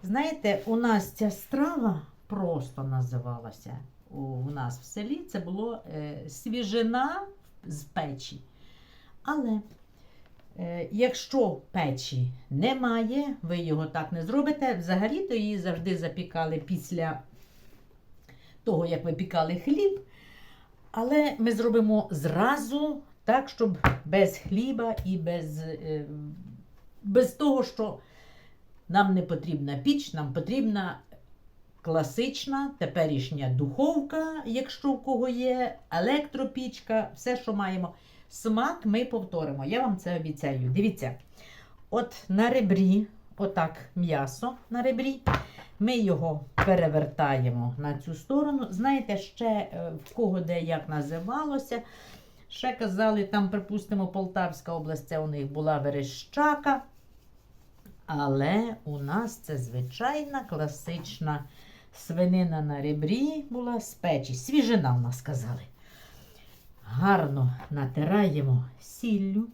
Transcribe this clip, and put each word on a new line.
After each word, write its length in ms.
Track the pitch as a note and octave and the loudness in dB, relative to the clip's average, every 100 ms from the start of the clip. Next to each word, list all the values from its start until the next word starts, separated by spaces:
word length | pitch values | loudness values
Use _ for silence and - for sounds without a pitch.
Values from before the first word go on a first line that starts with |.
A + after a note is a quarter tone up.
Знаєте, 580 | F#3 A#3 D4+ - G#3+ G3 - | -2 0 0 0 0 0 2
у 100 | A3+ | 2
нас 360 | A#3+ G#3+ F#3 | 4 2 2
ця 200 | - G#3+ | -2 -2
страва 680 | - - C4+ D4+ E4 A3+ D#3 - - - | -2 -4 0 2 2 0 0 -6 -20 -8
просто 560 | G3+ F3+ D3+ B2+ - | -2 0 -2 -4 -6
називалася 920 | C3+ C3 B2 B2 B2 A#2 A#2 - - B2 - - - | -2 0 0 -2 -4 -8 -10 -16 -14 -14 -14 -20 -16
у, 120 | C#3+ | -10
у 300 | C3+ B2+ C3+ | -6 -4 -6
нас 280 | D3 B2 - | -4 -6 -8
в 40 | |
селі. 380 | - G#3 G#3+ D#4 - | -12 -10 -6 -6 -4
Це 80 | G3 | -6
було, 400 | E3+ F#3+ A3+ A3+ - D#3 | -4 -4 -4 -6 -10 -10
е, 340 | D3 D3 B2 | -8 -10 -12
свіжина 920 | - A#3 A#3+ G#3 A3+ A3+ B3 C4+ F4+ G4 - - - | -10 -4 -4 0 2 2 2 0 -2 -8 -14 -20 -18
з 200 | - D3 | -10 -10
печі. 580 | - - D3+ B2+ - C3 - - - - - - - - | -6 -6 -4 -8 -12 -14 -18 -20 -20 -20 -20 -20 -20 -10
Але, 380 | - D4 A#3+ G#3+ - - - - - - - - - - | -4 -2 0 -2 -4 -20 -20 -20 -20 -20 -20 -20 -20 -10
е, 280 | F3 F3 E3+ | -8 -6 -4
якщо 720 | G3+ B3 B3 - C4+ G#3 C#3+ - | 2 2 2 -2 2 2 2 -4
печі 600 | F#3+ D3+ B2+ - C3 B2 - - | 0 0 -2 -4 0 -2 -2 -4
немає, 840 | C3+ A3+ C4 B3 A3+ A3+ C4+ C#4+ - | 0 2 2 0 2 0 0 -2 -4
ви 160 | E3 F3 | -4 -4
його 280 | E3+ D#3 D#3+ | 0 0 0
так 260 | E3 - | -4 -4
не 140 | E3+ E3 | -4 0
зробите. 480 | C4+ C#4+ D4 C4 | 2 2 0 0
Взагалі-то 600 | F#3+ E3+ F#3 A3 D#4 G4 A#3 | -2 0 2 2 0 -2 -2
її 220 | G#3 G#3 | 0 -2
завжди 400 | F3+ E3 F3 F3 | -2 -2 -2 -2
запікали 600 | E3 E3+ F3 E3 D#3+ D#3 | -2 -6 -6 -2 -2 -2
після 600 | - F3 - E3+ D#3+ - - - - - - - - - - - - - - - | -2 -4 -2 -2 -2 -4 -10 -20 -20 -20 -20 -20 -20 -20 -20 -20 -20 -20 -20 -6
того, 220 | - E3 E3+ | 0 0 2
як 200 | E3 E3+ | -2 -2
випікали 500 | D#3+ F#3 E3+ D#3+ F3+ | -4 0 0 0 0
хліб. 460 | - D#4 G4+ G4 - - - - - - - - - | 0 4 4 2 -8 -20 -20 -20 -20 -20 -20 -20 -8
Але 440 | - A#3+ D4+ D4 C#4 | -2 4 4 4 2
ми 120 | A3+ | 0
зробимо 560 | G#3+ A3+ A3+ G#3+ G#3+ - | 2 4 4 6 4 2
зразу 880 | D#3+ D3+ D#3+ A3+ D4 A#3 C#4+ D4+ D4 - - | 0 0 4 4 2 0 0 0 -2 -10 -8
так, 260 | - B3+ C4+ | 2 2 2
щоб 280 | - A3 E3 - - - | 0 0 2 2 0 0
без 320 | F#3+ G3 - | 4 4 2
хліба 580 | - G3 B3+ A#3 A3+ G#3+ F#3 | -2 0 0 -2 -2 -2 -2
і 120 | F#3+ | -2
без, 420 | D#3+ E3+ D#3 D3+ | -2 -4 -4 -8
е, 460 | D#3+ D#3 D#3+ D3+ C#3+ D3+ D3 D3 - - - - - - | -8 -8 -4 -4 -4 -10 -10 -12 -16 -18 -20 -20 -20 -10
без 280 | G3+ G#3 B3+ | 4 4 4
того, 320 | - D4 C4+ | 2 2 4
що 340 | - - G#3+ - - - - - - - - - - | 2 -2 -4 -6 -16 -20 -20 -20 -20 -20 -20 -20 0
нам 240 | F#3 G3 | 4 6
не 80 | F#3 | 4
потрібна 560 | F3+ E3 E3 D3+ C#3 C#3 | 2 -2 -2 -4 -2 0
піч, 360 | C#4+ C#4+ - | 2 2 0
нам 200 | D#3+ D3 | -6 -2
потрібна 680 | D#3+ D#3 B3+ A3 G#3 F3+ - - - - - - - - - | -2 0 0 2 0 -2 -8 -16 -20 -20 -20 -20 -20 -20 -12
класична 880 | - D#3+ D3+ - C4 C#4 - C4+ C#4 - | 0 0 2 0 -2 -2 -4 -2 -4 -4
теперішня 720 | E3+ F3 D#3 C#3 B2+ D3 C3 | -4 0 2 2 -2 -2 0
духовка, 920 | B2+ C#3+ - D4 D#4 C#4 D#4+ D#4+ D#4 A3+ | 2 0 2 2 2 0 -2 -4 -4 -4
якщо 460 | A#3 C#4 - C#4 | -4 -4 -4 -2
в 120 | B3 | -2
кого 240 | - B3 B3+ | 0 0 0
є, 500 | A#3+ B3+ B3+ B3 - - | 0 0 0 -2 -4 -6
електропічка, 1160 | E3 G3 D4 D4 C4 C4 - B3+ - - A3 - - | 0 2 2 0 -4 -4 -4 -8 -10 0 0 0 -6
все, 220 | B3 B3 | -4 -2
що 160 | - | -2
маємо. 400 | G3+ G3 F#3 F3 - - - - | -2 -2 -2 -4 -8 -20 -20 -20
Смак 560 | - A3+ G#3+ C4+ E4+ A3 | -6 0 2 2 0 2
ми 200 | G#3+ B3 | 2 2
повторимо, 600 | A3+ F#3+ E3+ D3+ C#3 - | -2 -4 -4 -2 -4 -2
я 160 | A3+ | 0
вам 160 | B3+ F#3 | 0 0
це 180 | F3 E3+ | -2 -2
обіцяю. 540 | D#3 D3+ C#3+ C3+ B2+ | -4 -4 -2 0 2
Дивіться: 460 | D3 G#3+ - B2 B2+ - - - - - - - | 4 2 2 -6 -6 -16 -20 -20 -20 -20 -20 -2
от 340 | A3 A#3+ - - | -2 -2 -8 0
на 200 | F#3+ A#3 | 4 6
ребрі, 580 | B3+ G3+ F#3 F#3+ G3+ G#3+ - - - | 6 6 6 8 6 2 -6 -20 -4
отак 400 | G3 F#3 D#3+ - - F3+ | -2 0 -2 -4 -10 -2
м'ясо 580 | F3 C#3+ C#3 - B3 B3+ - | 0 0 -2 -4 -6 -6 -8
на 120 | A#3+ | -2
ребрі, 400 | B3 A#3+ C4 C4+ - - - - - - | 0 2 -2 0 0 0 -2 -16 -20 -2
ми 160 | G#3+ B3 | 0 2
його 480 | G3+ D#3 E3 D3+ - - | 2 2 0 -2 -4 2
перевертаємо 1200 | - F3+ D#3+ D3+ D3 - C#3+ C3+ B2+ A#2+ A#2+ B2+ | 4 6 4 2 0 0 2 4 2 0 -2 -4
на 200 | D3 C#3 | -6 -6
цю 160 | - | -8
сторону. 540 | D#3+ - C#4 D4 C#4 B3 | -12 0 0 2 0 -2
Знаєте, 480 | F#3 C4 C#4 G#3+ G3 | -2 2 0 0 -4
ще, 280 | - - A#3 | -6 -4 0
е, 460 | G#3 - E3+ E3+ D#3 - | 0 -2 -6 -8 -8 -10
в 80 | |
кого 260 | - G#3+ F3+ | 0 2 2
де 220 | E3 E3+ | 0 -2
як 280 | E3 D#3+ D#3 | 0 -2 -2
називалося, 920 | D3+ C#3+ E3 F#3 C#4 D4+ C#4 C4+ A#3 - - - - - - - | -4 -2 -4 -4 -2 -2 -2 -2 -8 -8 -20 -20 -20 -20 -20 -20
ще 240 | - B3+ | -6 -4
казали, 500 | B3 A3 F#3 A3 G#3 | -2 -2 2 2 2
там, 260 | G3 G#3 G3 | 2 2 2
припустимо, 580 | G3+ G3 G#3 - G3+ F3+ | 0 -2 -6 -2 -2 0
Полтавська 680 | F#3+ F#3 F#3+ F3 - - | -2 -2 -2 -2 -4 -8
область, 340 | E3 D#3 D#3 - | -6 -4 -6 -4
це 120 | D#3+ | -4
у 80 | D#3 | -2
них 240 | D3 C#3 | -4 -4
була 260 | C#3+ D#3 D3 | 0 2 2
верещака. 1080 | C#3+ C#3+ C3+ - - - D4 D4 C#4+ C4 - - - - - - _ - - - - - - | 0 -2 -4 -8 -8 2 2 4 2 0 -2 -20 -20 -20 -20 -20 _ -20 -20 -20 -20 -20 -6
Але 680 | D3+ C#3+ C#3 C#3 G3+ A#3 A3 | 0 2 4 4 4 2 -4
у 160 | - D3 | -8 -6
нас 380 | C#3 F#3+ A3+ - | -2 -2 -2 -8
це 200 | - C#3+ | -8 -6
звичайна 840 | A#2+ B2 B2 - A#3+ D4+ C#4+ C#4 | -4 -4 -6 -2 -2 -2 -4 -6
класична 1040 | B3 D#3+ D3+ - - E3+ - - D#3 D3 - - - - - | -6 -4 -4 -4 -10 -8 -10 -6 -4 -4 -8 -18 -20 -20 -20
свинина 680 | - - E3+ F3+ F#3 F3 D#3 | -20 -8 2 4 4 4 2
на 200 | D3+ C#3+ | -2 -2
ребрі 640 | D3 D3+ D3+ A3+ C#4+ D#4 C#4 | 0 0 2 2 2 0 -6
була 300 | A#3+ A#3+ A#3 | -6 -2 -4
з 140 | - | -6
печі. 420 | - F3 C#3 B2+ B2+ | -4 0 0 0 -6
Свіжина 580 | - D4 A3+ A3 C3+ | 4 4 6 6 6
в 80 | B2 | 4
нас, 200 | A#2+ B2+ | 2 -2
казали. 400 | - B2+ A2 B2 - - - - - - - - - - - - | -4 -4 -4 -8 -10 -20 -20 -20 -20 -20 -20 -20 -20 -20 -20 -20
Гарно 720 | - A#2+ F#3+ F#3+ D3 C3+ B2+ B2+ - | -6 2 6 6 6 4 2 0 -6
натираємо 960 | C#3+ C3+ C#3 D3+ G3+ G3 D3 C3+ B2+ - - | -4 -2 0 4 4 4 4 4 2 2 -10
сіллю. 680 | - - A#3 G#3 G3 G3 A#3 | -20 -6 0 0 2 0 -2